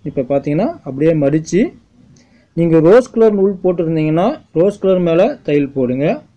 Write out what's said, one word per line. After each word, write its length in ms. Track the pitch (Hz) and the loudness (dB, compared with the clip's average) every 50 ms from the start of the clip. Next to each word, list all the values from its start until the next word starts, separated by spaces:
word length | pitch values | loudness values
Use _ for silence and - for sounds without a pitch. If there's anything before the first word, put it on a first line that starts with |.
| _ 151 | _ -8
இப்ப 140 | 139 147 127 123 | -6 -6 -4 -2
பாத்தீங்கன்னா 360 | 143 139 139 147 147 160 214 311 349 - _ 147 | -4 -4 -2 -2 -4 -2 -4 -4 -6 -10 _ -14
அப்படியே 240 | 131 135 151 160 165 156 139 | -6 -2 0 0 0 0 0
மடிச்சு, 380 | 139 143 160 160 - - 180 262 370 - - _ _ _ _ _ _ - _ _ _ _ _ _ _ _ 165 | 0 -2 -2 -4 -2 -2 -2 -2 -2 -6 -16 _ _ _ _ _ _ -20 _ _ _ _ _ _ _ _ -4
நீங்க 180 | 170 170 160 160 151 | 0 2 2 4 6
rose 240 | 165 202 254 247 - - | 6 6 6 4 2 0
color 200 | 233 220 220 208 196 | 2 2 2 2 2
நூல் 180 | 190 202 196 180 - | 0 0 -2 -2 -2
போட்டிருந்தீங்கன்னா 640 | 180 180 170 170 160 165 160 156 156 156 160 185 233 311 - - _ _ 156 | -2 -2 -2 -4 -2 -2 -2 -2 0 0 0 0 -2 -4 -6 -14 _ _ 0
rose 200 | 175 202 196 - - | 0 0 0 -2 0
color 180 | 190 190 185 175 170 | 0 0 2 2 2
மேல 180 | 165 170 196 262 285 - _ - | 2 2 2 0 -2 -6 _ -2
தையல் 260 | 147 147 143 135 - | -2 0 -2 -2 -2
போடுங்க. 300 | 135 127 120 127 131 143 170 240 302 - _ _ | -4 -2 -2 -2 -2 -2 -2 -2 -4 -10 _ _